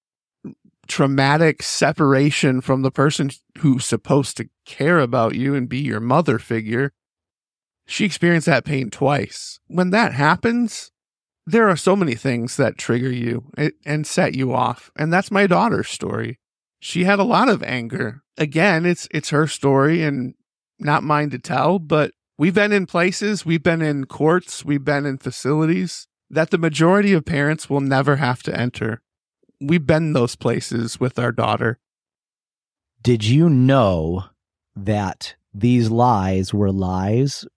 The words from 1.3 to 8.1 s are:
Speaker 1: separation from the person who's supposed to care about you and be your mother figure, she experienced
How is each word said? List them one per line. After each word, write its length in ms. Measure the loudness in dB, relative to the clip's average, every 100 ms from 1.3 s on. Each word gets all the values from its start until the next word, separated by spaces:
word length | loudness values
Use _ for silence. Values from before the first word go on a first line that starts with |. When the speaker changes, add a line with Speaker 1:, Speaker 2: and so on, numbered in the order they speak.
| 4 2 0
Speaker 1:
separation 960 | -4 -2 0 2 4 4 4 2 0 0
from 220 | 0 0
the 100 | 0
person 380 | 0 0 0 -4 -6 _ -2
who's 260 | 2 2 0
supposed 500 | -4 0 0 0 -6
to 140 | -12 _ -16
care 340 | -4 0 2
about 360 | 2 0 0 0
you 200 | -2 -2
and 140 | -4
be 100 | -4
your 220 | -4 -4
mother 360 | 0 2 2 0
figure, 540 | -2 -6 -2 -2 -4 -6 _ _ _ _ _ _ _ _ -12
she 180 | -4
experienced 440 | -4